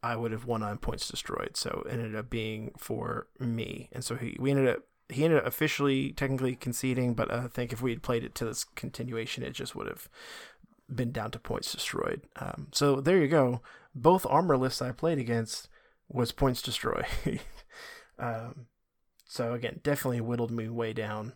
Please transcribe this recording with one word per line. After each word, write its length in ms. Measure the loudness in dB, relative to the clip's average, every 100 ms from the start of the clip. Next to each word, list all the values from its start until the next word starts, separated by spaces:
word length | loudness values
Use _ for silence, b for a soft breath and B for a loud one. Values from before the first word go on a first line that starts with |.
I 140 | -4 -2
would 160 | -2
have 120 | -4
won 180 | -2 -2
on 160 | -2 -2
points 300 | -4 -4 -4
destroyed. 480 | -6 -6 -4 -4 -4
So 260 | -4 -4 -4
it 60 |
ended 220 | -4 -4
up 160 | -6 -4
being 420 | -4 -4 -4 -8 -10
for 480 | -6 -4 -4 -6 -8 -6
me. 480 | -2 -2 -4 -8 -10
And 120 | -8
so 100 | -6
he, 220 | -4 -6 -2
we 120 | 2
ended 160 | 4 4
up, 160 | 2 -4 _ -8
he 160 | 2
ended 160 | 6 6
up 60 | 4
officially 680 | 0 0 2 2 2 0
technically 420 | -2 0 2 0
conceding, 600 | -2 -4 -2 0 2 2
but 180 | 2 0
I 160 | 0 -2
think 240 | -4 -4
if 100 | -2
we 80 | -2
had 120 | -2
played 200 | 0 -2
it 100 | -2 -4
to 80 |
this 200 | -4 -4
continuation, 800 | -8 -8 -10 -6 -4 -4 -4 -6
it 100 | -6
just 220 | -6 -8
would 140 | -6 -8
have 200 | -8 -14 B B B B B -20 _ -8
been 180 | -4 -2
down 200 | -2 -6
to 60 | -6
points 320 | -4 -4 -4
destroyed. 500 | -4 -4 -2 -2 -2 -8 -10
Um, 320 | -8 -8 -4
so 280 | 2 4 6
there 180 | 6 6
you 80 | 6
go. 320 | 6 6 2 B B B
Both 300 | 4 8 8 6
armor 300 | 4 6 4
lists 240 | 4 0
I 120 | -4
played 260 | 0 2 2
against 500 | 2 2 0 -6 -12 b b b -6
was 240 | -2 0
points 300 | 4 2 2
destroyed. 440 | -2 -2 0 0 0 0
<laughs> 160 | 0 -2 -8 -14 -18 B B B B -8
Um, 480 | -6 -4 -8 -12 -18 _ _ _ _ _ -12
so 280 | -4 -2
again, 260 | -2 -4 -2
definitely 380 | 0 0 0 0
whittled 300 | 0 0 0
me 160 | -2 -4
way 240 | -2 -2
down. 400 | -2 -4 -4 -8